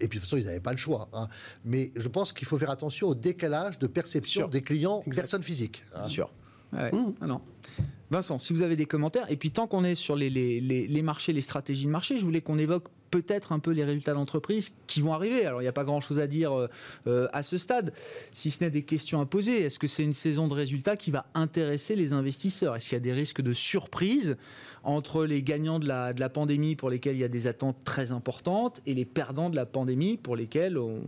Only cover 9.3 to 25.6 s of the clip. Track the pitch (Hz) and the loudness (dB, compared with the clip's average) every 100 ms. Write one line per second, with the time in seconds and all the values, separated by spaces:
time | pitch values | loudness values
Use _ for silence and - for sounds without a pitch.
9.3 | 143 156 180 226 190 180 170 - 147 139 | 0 0 0 0 2 4 2 0 0 2
10.3 | 131 123 120 131 127 127 147 156 147 - | 2 2 2 2 0 2 2 2 0 0
11.3 | 156 135 143 135 139 143 156 - 262 185 | 0 0 -4 -2 -2 0 0 0 0 2
12.3 | 160 156 151 151 175 170 - - 180 165 | 0 2 2 2 2 -2 -18 -2 0 2
13.3 | 202 - 156 156 165 143 147 143 143 139 | -2 0 -2 2 2 2 0 0 0 0
14.3 | 156 - 214 202 - - - 151 156 202 | -2 0 -2 -2 -8 -4 2 2 2 2
15.3 | 254 185 123 127 123 139 147 135 147 147 | 2 2 0 0 0 0 0 0 0 2
16.3 | 147 160 131 120 - - - - 123 127 | 2 2 2 0 -4 -16 -8 2 4 4
17.3 | 143 143 180 - 247 180 - - - - | 0 -2 -4 0 0 0 -6 -14 -14 -12
18.3 | - 151 143 170 147 143 156 - 156 139 | -4 -2 0 0 0 0 -2 0 -2 0
19.3 | 196 208 240 156 - 147 - 151 143 160 | 0 2 2 2 0 -2 0 2 2 2
20.3 | 147 160 139 139 139 131 208 - 143 - | 2 2 2 0 0 0 0 0 -2 -2
21.3 | 160 160 170 156 147 - 220 160 139 135 | 0 0 2 2 0 0 2 2 2 0
22.3 | 131 196 185 170 117 - 120 123 127 147 | 0 -2 2 0 0 -2 -2 0 0 0
23.3 | - 127 120 - 190 - - 185 269 190 | 0 0 2 2 0 -2 0 2 4 2
24.3 | 127 - - - - - 147 143 160 156 | -2 -6 -20 -20 -8 -2 0 0 0 2
25.3 | 147 135 147 | 2 0 0